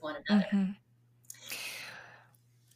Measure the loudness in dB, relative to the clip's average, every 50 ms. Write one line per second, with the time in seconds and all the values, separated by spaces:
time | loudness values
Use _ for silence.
0 | -8 -8 -8 -4 2 6 6 6 6 6 4 2 2 0 -2 -6 _ _ _ _
1 | _ _ _ _ _ -20 -20 -18 -14 -12 -10 -10 -10 -10 -10 -10 -12 -12 -14 -16
2 | -16 -18 -20 -20 -20 _ _ _ _ _ _ _ _ _ _